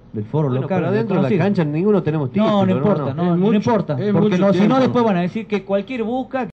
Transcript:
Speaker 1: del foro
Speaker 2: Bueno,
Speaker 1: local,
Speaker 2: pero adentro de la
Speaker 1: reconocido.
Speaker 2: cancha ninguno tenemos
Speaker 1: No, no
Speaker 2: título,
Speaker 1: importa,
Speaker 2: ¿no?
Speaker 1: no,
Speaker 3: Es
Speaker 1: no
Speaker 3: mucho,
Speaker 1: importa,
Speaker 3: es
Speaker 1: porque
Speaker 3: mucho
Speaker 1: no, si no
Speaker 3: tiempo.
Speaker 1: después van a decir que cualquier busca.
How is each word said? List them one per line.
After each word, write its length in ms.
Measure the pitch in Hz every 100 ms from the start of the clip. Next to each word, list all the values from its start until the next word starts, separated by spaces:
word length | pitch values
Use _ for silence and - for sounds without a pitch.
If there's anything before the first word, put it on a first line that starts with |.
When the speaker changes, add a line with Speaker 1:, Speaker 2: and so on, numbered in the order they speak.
| -
Speaker 1:
del 120 | 113 104
foro 240 | 151 147
Speaker 2:
Bueno, 120 | 127
Speaker 1:
local, 140 | 143 -
Speaker 2:
pero 80 | 170
adentro 260 | 208 226 185
de 60 |
la 60 | 196
Speaker 1:
reconocido. 140 | 196
Speaker 2:
cancha 220 | 190 185 151
ninguno 380 | 151 202 196
tenemos 260 | 156 156 127 190
Speaker 1:
No, 100 | 214
no 280 | 208 190
Speaker 2:
título, 40 | 180
Speaker 1:
importa, 360 | 175 165 139
Speaker 2:
¿no? 100 | 139
Speaker 1:
no, 100 | 180
Speaker 3:
Es 60 | 170
Speaker 1:
no 60 | 202
Speaker 3:
mucho, 100 | 214
Speaker 1:
importa, 380 | 233 220 160 135
Speaker 3:
es 140 | 202
Speaker 1:
porque 160 | 196 208
Speaker 3:
mucho 120 | 180 196
Speaker 1:
no, 80 |
si 60 | 180
no 60 | 208
Speaker 3:
tiempo. 140 | 262
Speaker 1:
después 240 | 247 240 226
van 120 | 175
a 40 |
decir 260 | 175 226 220
que 160 | 202
cualquier 400 | 190 196 196 254
busca. 440 | 214 254 254 262 208